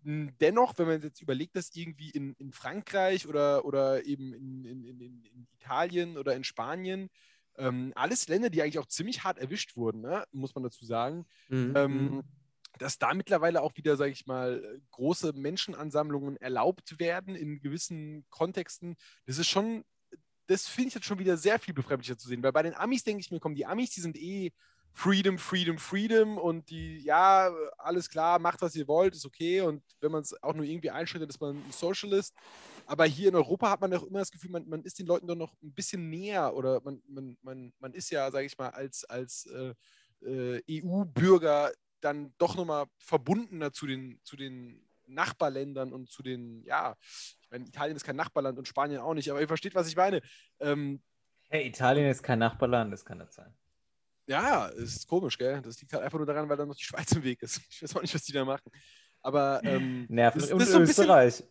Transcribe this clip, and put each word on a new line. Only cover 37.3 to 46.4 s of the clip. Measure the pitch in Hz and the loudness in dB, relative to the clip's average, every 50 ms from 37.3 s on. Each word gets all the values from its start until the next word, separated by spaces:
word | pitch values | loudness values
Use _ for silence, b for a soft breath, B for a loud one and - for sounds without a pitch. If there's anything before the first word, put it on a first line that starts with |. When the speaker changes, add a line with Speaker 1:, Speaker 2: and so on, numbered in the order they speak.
| 120 _ | -16 _
Speaker 1:
man, | _ 131 131 131 123 123 _ _ | _ -16 -16 -14 -16 -18 _ _
man | 131 131 127 | -16 -14 -12
ist | - - - | -10 -8 -4
ja, | 165 147 135 135 | -2 -2 -2 0
sag | 131 139 139 | -2 -2 -4
ich | 139 - - | -4 -6 -8
mal, | 131 127 | -8 -8
als, | - - 135 135 - - - | -6 -8 -10 -8 -8 -10 -10
als, | - 117 127 127 123 - - - | -8 -8 -8 -8 -8 -10 -12 -10
äh, | 123 127 131 131 131 120 _ _ _ _ _ _ _ _ _ - | -10 -10 -8 -8 -8 -10 _ _ _ _ _ _ _ _ _ -10
äh, | 123 131 131 123 123 123 117 - | -8 -6 -4 -4 -4 -6 -6 -6
E-U-Bürger | - 156 156 147 180 175 196 202 170 135 - 170 185 190 175 156 156 147 147 147 135 - _ _ _ _ _ | -6 -8 -6 -4 -2 0 0 -2 0 0 2 8 8 8 8 8 4 4 4 2 0 -4 _ _ _ _ _
dann | - 147 147 147 147 135 _ | -4 -4 -4 -4 -8 -12 _
doch | _ 175 170 - | _ 0 0 0
nochmal | 180 180 165 151 147 143 - _ _ | -2 -4 -2 -2 -2 -4 -6 _ _
verbundener | - - - 151 123 131 190 220 233 208 190 165 151 143 | -6 0 0 0 2 2 0 0 0 -6 -8 -6 -6 -6
zu | - - 151 | -6 -6 -6
den, | 139 131 131 131 127 117 _ _ | -6 -6 -6 -8 -12 -16 _ _
zu | - - | -20 -14
den | 139 135 135 131 127 123 120 120 - _ _ _ _ _ | -12 -12 -12 -12 -14 -16 -18 -20 -20 _ _ _ _ _
Nachbarländern | - 131 143 175 - - _ 170 143 135 135 139 143 139 135 131 131 | -12 -2 -2 -2 -2 0 _ 0 0 0 -2 -6 -6 -6 -6 -6 -6
und | 131 131 127 - | -8 -14 -14 -16
zu | - - | -18 -12
den, | 139 131 127 123 | -8 -8 -8 -8